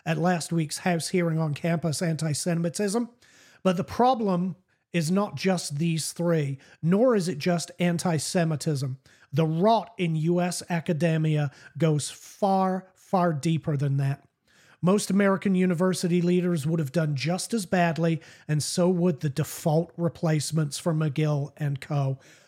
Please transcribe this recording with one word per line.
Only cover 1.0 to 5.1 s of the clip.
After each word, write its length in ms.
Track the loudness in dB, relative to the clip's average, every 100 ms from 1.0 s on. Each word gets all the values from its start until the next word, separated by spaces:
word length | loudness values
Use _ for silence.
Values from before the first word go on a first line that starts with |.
| -2
hearing 320 | -2 0 0
on 140 | -2
campus 460 | -2 -2 -2 -2 -2
anti-Semitism. 1080 | -2 -2 -2 -2 -2 -2 -2 -2 -2 -2 -4 -8 _ _ -20 _
But 120 | -2 0
the 60 |
problem 720 | -4 2 4 4 2 0 -2 -6 _ _ _
is 180 | -2 0